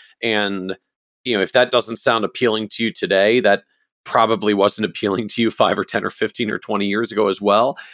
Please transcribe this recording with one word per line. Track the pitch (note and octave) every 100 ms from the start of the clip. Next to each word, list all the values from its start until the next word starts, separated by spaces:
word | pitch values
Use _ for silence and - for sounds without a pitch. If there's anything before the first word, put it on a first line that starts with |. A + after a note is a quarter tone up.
| - -
And, | A#2 G#2 G2+ G2 F#2 F#2+ _ _ _ _
you | B2+ G#2+
know, |
if | F#2+
that | B2+ B2
doesn't | B2+ G#2+ A2+
sound | C3 A2+ G2
appealing | - A#2+ A2 G#2+
to | -
you | A2+
today, | - F2+ F#2+ G2+ B2
that | G#2+ G2+ _ _ _ _ -
probably | B2 A2 A2 G#2
wasn't | G2+ G2 - F#2+
appealing | - G#2 F#2+ G#2+
to | -
you | A2+
five | - G2+ G#2+
or |
ten | F#2+ A2
or | G2
fifteen | - A2 - G#2+
or | F#2+
twenty | - G#2 G2+
years | G#2 A#2
ago | G#2 G2
as | F#2
well, | G2+ G#2 B2+ - -